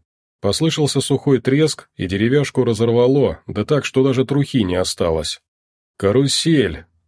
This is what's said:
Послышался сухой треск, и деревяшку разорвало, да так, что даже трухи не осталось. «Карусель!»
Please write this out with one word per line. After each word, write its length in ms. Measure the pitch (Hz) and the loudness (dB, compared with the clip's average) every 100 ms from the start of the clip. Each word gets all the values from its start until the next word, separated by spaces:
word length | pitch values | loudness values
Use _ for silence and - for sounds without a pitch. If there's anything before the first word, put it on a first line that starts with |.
| _ _ _ _ | _ _ _ _
Послышался 600 | 101 - 160 156 143 139 | -4 0 0 0 0 0
сухой 400 | - 139 - 127 | -2 0 2 0
треск, 480 | 131 139 156 - - - | 2 0 0 -2 -14 -8
и 100 | 90 | -4
деревяшку 580 | 95 113 147 139 - | 0 0 0 0 -2
разорвало, 760 | 120 107 117 117 123 139 107 80 - | 0 0 0 2 2 2 0 -2 -8
да 180 | 104 | -6
так, 200 | 104 143 | -2 -2
что 200 | - 131 | 0 0
даже 200 | 135 123 | 2 2
трухи 380 | 117 143 143 127 | 0 0 0 0
не 140 | 92 90 | 0 0
осталось. 640 | 92 - 87 80 78 - _ _ _ _ _ - | -2 -2 -2 -2 -4 -10 _ _ _ _ _ -4
«Карусель!» 880 | 98 120 139 - 165 151 98 78 - _ | 0 2 2 0 2 2 2 -4 -14 _